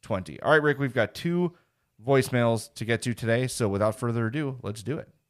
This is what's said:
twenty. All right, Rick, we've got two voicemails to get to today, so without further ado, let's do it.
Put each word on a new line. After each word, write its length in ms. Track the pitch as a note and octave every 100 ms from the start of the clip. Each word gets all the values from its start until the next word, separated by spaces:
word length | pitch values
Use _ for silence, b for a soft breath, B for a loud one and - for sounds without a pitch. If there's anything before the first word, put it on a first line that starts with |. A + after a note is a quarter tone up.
twenty. 400 | - G2+ E2 C2
All 100 | -
right, 100 | D#3
Rick, 160 | D3 C3+
we've 160 | C#3 A#2+
got 180 | G#2
two 400 | - E3+ F3 F3+ F3 b b b _
voicemails 720 | A2 C3+ C3 B2+ A#2 A2+ -
to 120 | - A2+
get 180 | A#2
to 100 | B2
today, 320 | A2 A2+ A#2 B2+
so 240 | - A2
without 300 | G2 G#2+ A2
further 260 | A#2+ A#2 A2+
ado, 320 | C#3 C#3+ C3
let's 180 | G#2 A2
do 160 | G#2 D3+
it. 100 | - _